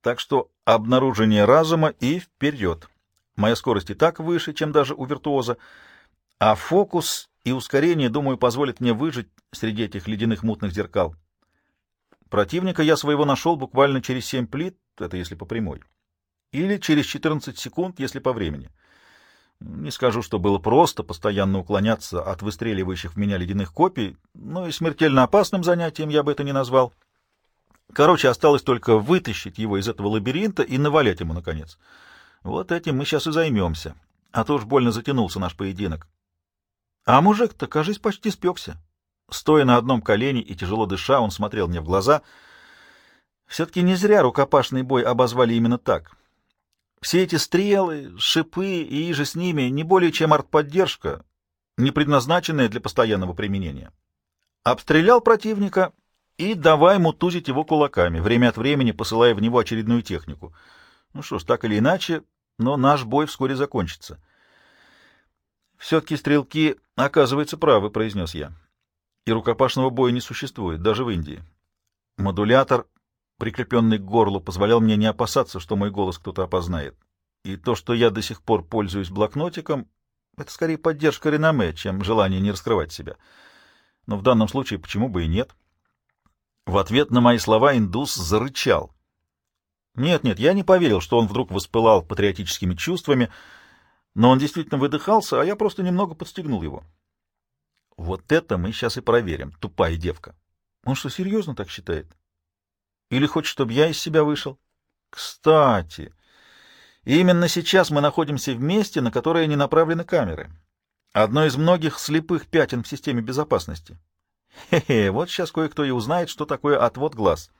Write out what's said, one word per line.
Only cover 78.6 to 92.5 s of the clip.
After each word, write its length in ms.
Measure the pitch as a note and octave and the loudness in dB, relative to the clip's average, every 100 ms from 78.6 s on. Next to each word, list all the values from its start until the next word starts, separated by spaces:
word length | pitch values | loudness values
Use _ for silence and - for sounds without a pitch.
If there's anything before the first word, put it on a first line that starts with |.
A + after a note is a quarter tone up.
пользуюсь 460 | D#2+ A2+ G2+ G2 F2 | 0 -4 -4 -4 -6
блокнотиком, 800 | F#2+ G#2+ C#3 E3+ E3+ D#3 C#3+ - _ _ _ _ - | -2 -2 -2 -6 -8 -6 -6 -8 _ _ _ _ -20
это 140 | C#3 | -18
скорее 260 | - E3 D#3 | -6 -4 -2
поддержка 520 | E3 D3 D#3 - D#3 | -2 0 0 0 -2
реноме, 440 | D3+ D#3+ D3 F2+ | 2 2 2 0
чем 300 | D#2 G2 F#2+ | -4 -6 -4
желание 360 | F#2+ A2 F#2+ F#2 | 0 2 2 2
не 120 | G2+ | -2
раскрывать 400 | G2+ - G#2 D2+ | -2 -2 -2 -2
себя. 260 | - C2+ - _ _ - _ _ _ _ _ - | -10 -16 -18 _ _ -20 _ _ _ _ _ -8
Но 100 | G#2 | 0
в 60 | |
данном 240 | A2 A#2 G#2+ | 2 4 2
случае 320 | C3+ C3 G2 | -2 -4 -8
почему 300 | - G2+ B2 | -6 -4 -2
бы 140 | F2+ | -2
и 20 | E2 | 0
нет? 280 | F#2 C3 _ _ _ _ _ _ _ _ _ _ _ - | -2 -2 _ _ _ _ _ _ _ _ _ _ _ -2
В 100 | F#2+ | -2
ответ 320 | F#2+ B2 D3 | 2 0 2
на 120 | A#2+ | 2
мои 180 | A#2+ A#2 | 4 2
слова 360 | - A2 C#3 | 2 4 4
индус 380 | B2+ G2+ G#2 C#3+ | 2 0 -2 -6
зарычал. 800 | B2+ E2 G#2+ C3 C3 B2 E2+ - _ _ _ _ _ _ _ _ _ _ | -6 -2 -2 -2 -4 0 0 -2 _ _ _ _ _ _ _ _ _ _
Нет-нет, 420 | - D3 E3+ B2 F#2+ | -4 0 0 0 0
я 160 | C#3 | 2
не 100 | G3 | 2
поверил, 380 | F#3+ F#3 D#3+ G2 | 4 4 4 2
что 160 | - A#2+ | 2 0
он 100 | A2 | 2
вдруг 220 | G2+ B2+ | -2 -4
воспылал 540 | F#2+ - A#2 A2+ G#2 | -6 -2 2 6 4
патриотическими 720 | E2+ G2 G2+ F#2+ F2+ | 2 0 0 0 -8